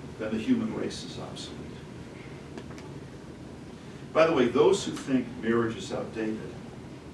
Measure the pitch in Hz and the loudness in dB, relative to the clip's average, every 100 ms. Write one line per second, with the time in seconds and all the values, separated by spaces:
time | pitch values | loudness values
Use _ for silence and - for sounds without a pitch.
0 | - - 110 220 - 110 - - - - | -10 -6 -2 0 4 4 4 0 -2 -4
1 | - - - - - - - - - - | -8 -8 -8 -8 -10 -10 -10 -10 -12 -12
2 | - - - - - - - - - - | -12 -12 -12 -12 -12 -12 -10 -12 -10 -12
3 | - - - - - - - - - - | -12 -12 -14 -12 -12 -12 -14 -14 -14 -12
4 | - - - 139 120 117 113 - - - | 0 6 8 8 6 8 8 8 2 -4
5 | 135 127 - - 110 117 113 - - 104 | 2 2 2 -4 2 4 4 0 -4 -4
6 | 104 113 110 107 - - - - - - | -4 -2 -2 -2 -6 -10 -12 -12 -12 -12
7 | - | -14